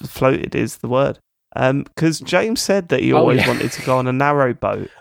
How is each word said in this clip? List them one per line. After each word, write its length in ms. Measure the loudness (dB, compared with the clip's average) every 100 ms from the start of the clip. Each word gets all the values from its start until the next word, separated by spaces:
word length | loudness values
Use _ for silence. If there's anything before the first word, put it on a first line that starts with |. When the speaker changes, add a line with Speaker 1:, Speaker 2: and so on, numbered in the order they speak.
Speaker 1:
floated 500 | -14 -2 0 0 -2 -4
is 220 | -4 -6
the 100 | -4
word. 300 | 0 0 -4 _ _ _ -2
Um, 300 | 0 0 -4 -2
'cause 220 | -2 -2
James 400 | -2 0 0 -2
said 280 | 0 0 0
that 120 | 0
he 120 | 2
Speaker 2:
Oh, 60 | 4
Speaker 1:
always 200 | 4 4
Speaker 2:
yeah. 80 | 2
Speaker 1:
wanted 220 | 0 -2
to 100 | -4
go 140 | -2 0
on 120 | 0
a 40 |
narrow 400 | 0 2 2 2
boat. 380 | 0 -2 -4 -6 -8